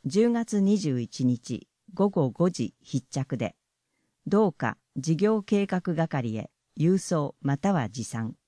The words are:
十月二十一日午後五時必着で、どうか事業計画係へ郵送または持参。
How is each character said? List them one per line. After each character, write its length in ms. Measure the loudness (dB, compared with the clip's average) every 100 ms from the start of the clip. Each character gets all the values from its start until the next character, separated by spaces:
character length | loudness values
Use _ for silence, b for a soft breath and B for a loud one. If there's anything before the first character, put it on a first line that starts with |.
| 0
十 240 | 2 4
月 320 | 2 0 2
二 160 | 4 2
十 240 | 0 -2
一 240 | -4 0 2
日 420 | 2 -4 -10 -10 _ -16
午 160 | 0 0
後 200 | 2 0
五 200 | 2 0
時 240 | 0 -6 _
必 220 | -6 -6 _
着 260 | -8 -6 -4
で、 180 | -6 _ _ _ _ _ _ _ 0
ど 220 | 2 2
う 40 |
か 240 | 0 -6 -6 _ -8
事 200 | -2 2
業 260 | 2 0
計 240 | 0 0 0
画 300 | -2 -2 -2
係 420 | -2 -2 -4 -6
へ 140 | -8 _ _ 0
郵 220 | 2 2
送 360 | 0 -2 -2 -4
ま 160 | -2 0
た 160 | 2
は 160 | 0 0
持 140 | -6
参。 320 | -6 -6 -6 -8